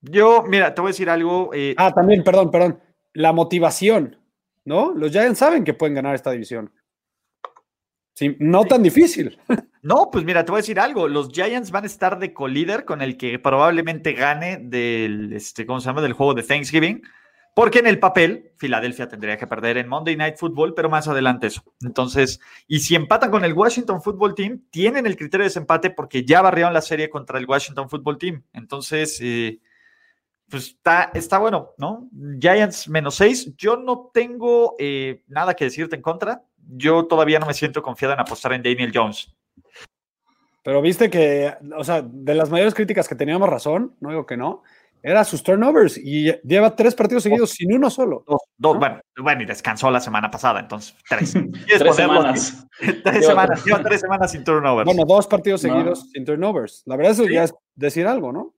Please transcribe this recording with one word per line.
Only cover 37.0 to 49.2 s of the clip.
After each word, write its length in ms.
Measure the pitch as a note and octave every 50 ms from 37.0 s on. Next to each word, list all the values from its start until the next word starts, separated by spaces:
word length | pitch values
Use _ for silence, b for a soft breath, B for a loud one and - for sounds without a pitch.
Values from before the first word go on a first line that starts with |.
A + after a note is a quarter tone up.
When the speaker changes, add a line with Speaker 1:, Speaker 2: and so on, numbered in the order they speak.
| E3 E3
Speaker 1:
todavía 320 | E3+ D#3+ D#3 D3+ D#3 D3+
no 60 | D#3
me 80 | D3+ C#3
siento 280 | - - D3 C#3 D3+
confiado 320 | - C3 B2 - - C3+ C#3
en 60 | C3+
apostar 320 | - - - - - C3
en 100 | B2+ B2+
Daniel 300 | A#2+ A#2+ B2 B2 B2+ A#2 A2
Jones. 400 | A#2+ A2+ G#2+ G#2 - - _ _ _ _ _ _ _ _ B B B B B _ _ _ _ _ _ _ _ _ _ _ _ _ _
Speaker 2:
Pero 200 | _ C3+ C3+ C#3+
viste 280 | C#3+ E3+ F#3 F3+ A#3 G#3
que, 440 | D#3+ F3 D#3+ D3 C#3+ C#3+ C#3+ D3 C#3+ - D3 C#3+ D#3 D#3
o 60 | D3
sea, 160 | D#3 F3 D#3+ C3+
de 300 | A#2+ A#2+ C3+ C3+ C3+ D3
las 140 | D#3 D#3+ D3
mayores 240 | D#3+ E3+ F#3+ A3 G#3
críticas 320 | - G#3+ F#3 G#3 F#3 E3 -
que 80 | -
teníamos 340 | A#2+ D3+ D3 D#3 F3+ G3+ F#3+
razón, 460 | D3+ A#2+ - D3+ D3+ F#3 A#3+ C4 _ _
no 80 | - C#3+
digo 160 | D#3 D#3+ D3+
que 100 | - B2+
no, 260 | A#2+ B2 D3+ - - b b b b b b b _
era 220 | _ C#3 F3 G#3+ G#3+
sus 180 | - - D3+
turnovers 560 | - - F#3 G3 A3 C4 D4+ D#4 G#3+ E3 - -
y 280 | - C#3 C#3+ D3+ D3+
lle-, 160 | D3+ E3 - _
lleva 320 | B2 D#3 G3 G#3 A3 A3
tres 180 | - A3 A#3+ A#3
partidos 300 | - A3 G3+ B3 B3 -
seguidos 260 | G#3+ G#3 A#3 A#3 G#3
Speaker 1:
Dos. 0 |
Speaker 2:
sin 220 | - - E3+ F3 G#3
uno 160 | C4 C#4 B3+
solo. 360 | - - C4 A3 F3+ - _ -
Speaker 1:
Dos, 140 | D3 C#3+ - _ _ _
dos, 160 | A#2 D#3 D#3
Speaker 2:
¿No? 60 | F#3+
Speaker 1:
bueno, 220 | - C3+ - - - _ _
bueno, 240 | -